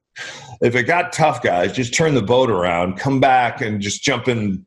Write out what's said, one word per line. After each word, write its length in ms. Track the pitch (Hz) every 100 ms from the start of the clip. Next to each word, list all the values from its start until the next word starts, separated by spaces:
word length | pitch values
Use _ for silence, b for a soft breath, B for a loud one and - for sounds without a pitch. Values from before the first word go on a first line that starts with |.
| _
<laughs> 500 | - - - - 120
if 140 | 123 123
it 80 |
got 300 | 123 175 175
tough, 280 | - 156 -
guys, 320 | 110 87 95
just 220 | 127 123 -
turn 180 | 160
the 80 | 135
boat 300 | 98 123 127
around, 460 | 95 87 85 90 95
come 220 | 139 135
back 420 | 135 127 120 -
and 200 | 113 104
just 220 | 101 -
jump 240 | - 123 127
in 360 | 117 104 92